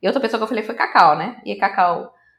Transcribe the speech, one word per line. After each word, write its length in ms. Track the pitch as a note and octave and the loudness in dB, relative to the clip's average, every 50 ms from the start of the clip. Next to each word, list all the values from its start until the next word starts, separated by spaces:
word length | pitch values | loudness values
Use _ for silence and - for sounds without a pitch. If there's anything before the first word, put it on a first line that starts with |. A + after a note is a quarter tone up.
e 60 | - | -4
outra 140 | F#3+ A#3 C#4 | -2 -2 -2
pessoa 180 | B3 A3 A#3 A3 | -2 -2 -2 -4
que 60 | A3 | -4
eu 40 | A3 | -4
falei 140 | B3+ G#3+ | -4 -6
foi 120 | - - A#3 | -6 -8 -4
Cacau, 400 | - - - - A3 F3+ D#3+ D3+ | -4 -2 2 4 6 6 6 4
né? 240 | D#3 E3+ A#3 A#3 - - | 2 -2 -8 -10 -12 -12
E 120 | G3+ G3+ | -12 -6
Cacau, 560 | G3+ G3 G3+ - G3 F3+ F3 E3+ - - - - _ _ _ _ | -4 -4 -2 0 0 0 0 0 -4 -8 -12 -18 _ _ _ _